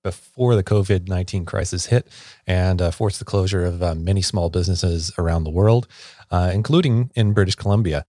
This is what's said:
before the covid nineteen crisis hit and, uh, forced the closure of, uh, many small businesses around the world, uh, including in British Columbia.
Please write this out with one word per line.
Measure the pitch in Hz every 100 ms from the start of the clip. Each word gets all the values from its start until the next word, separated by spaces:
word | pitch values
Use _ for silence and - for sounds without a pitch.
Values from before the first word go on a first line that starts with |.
before | 98 - _ - 123 110
the |
covid | 92 104 95 95 90
nineteen | 92 90 98 82
crisis | - 85 90 -
hit | 123 - - - - -
and, | 92 92 90
uh, | 87
forced | - 107 -
the | -
closure | 101 92 95
of, | 90 87
uh, | 90
many | 80 85 98
small | 90 98 85
businesses | 87 90 90 90 85 85 -
around | 82 82
the | 80
world, | 85 104 120 117 - - - -
uh, | 90 90
including | 98 107 160 156 113 123
in | - 104
British | 101 95
Columbia. | - 101 104 95 73